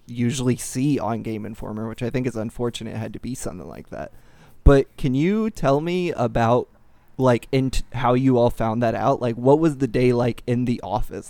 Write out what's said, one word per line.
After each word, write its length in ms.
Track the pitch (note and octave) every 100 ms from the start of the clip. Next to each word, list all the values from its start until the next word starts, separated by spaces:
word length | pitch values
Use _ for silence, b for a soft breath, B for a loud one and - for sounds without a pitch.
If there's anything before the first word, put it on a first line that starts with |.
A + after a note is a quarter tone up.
| -
usually 500 | A#2+ A#2+ C3 B2 A#2
see 420 | - C3 C#3+ C3+
on 240 | G2+ A2+
Game 220 | A2 A2
Informer, 440 | G#2 A#2 - G#2+ A2+
which 140 | A2
I 60 | A#2
think 160 | B2+ B2+
is 100 | A2+
unfortunate. 580 | A2+ - A#2+ - A#2
It 40 | G#2+
had 140 | A2
to 60 | -
be 140 | A2+
something 320 | - - F2+ -
like 220 | - -
that. 220 | - - - b b b b
But 320 | - C#3 C3+ -
can 180 | C#3+
you 360 | C3 E3 G#3+ A3
tell 300 | - C#3 C#3
me 320 | E3 F3+ F3
about, 560 | A#2+ A#2 A2+ A2+ B2 - _ _ - _ -
like, 300 | C3 A#2+ -
in 180 | C3 C3
t-, 120 | - -
how 200 | A#2+ B2
you 240 | B2 C3+ B2
all 120 | A#2+
found 320 | - A2+ A2
that 120 | A#2+
out? 260 | G#2+ A2 C#3
Like, 160 | B2 A2+
what 220 | B2 D3+
was 200 | E3 C3+
the 80 | C3+
day 240 | B2+ B2
like 300 | A#2+ A#2+ A2+ -
in 180 | A#2+ B2
the 140 | A#2+
office 460 | F#2 G#2 - F#2+